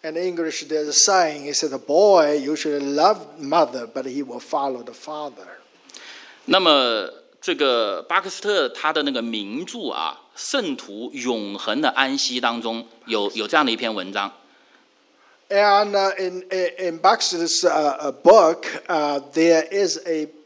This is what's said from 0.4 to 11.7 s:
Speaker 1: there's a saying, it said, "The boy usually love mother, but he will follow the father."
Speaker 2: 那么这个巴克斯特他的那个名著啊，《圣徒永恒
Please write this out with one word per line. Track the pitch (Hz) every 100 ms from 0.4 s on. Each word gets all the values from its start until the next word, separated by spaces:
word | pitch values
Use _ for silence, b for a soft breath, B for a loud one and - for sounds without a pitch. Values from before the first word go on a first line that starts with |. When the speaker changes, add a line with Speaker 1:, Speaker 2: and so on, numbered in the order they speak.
| 160 147 147
Speaker 1:
there's | 156 151
a |
saying, | 143 175 190 165 147 143
it | 143
said, | 156
"The | 131
boy | - 151 208 185 147 147 135
usually | 151 156 147
love | 139 143 175 208 - -
mother, | 139 160 151 127 117
but | 135
he | 131 131 135
will | 135
follow | - 151 139 127
the | 117
father." | 113 - 151 147 120 - - _ _ B B B B B B -
Speaker 2:
那 | 190
么 | 180 147 123 110 92 - _ _
这 | - 156
个 | 139 120 107 95
巴 | - 185
克 | 190
斯 | -
特 | 202 202 131
他 | - 151
的 | 156
那 | 143
个 | 139
名 | 120 110 101 120 185
著 | 240 156
啊， | 67 80 69 _ - -
《圣 | 277 196 131
徒 | - 101 120
永 | 135 123 117 101 101
恒 | -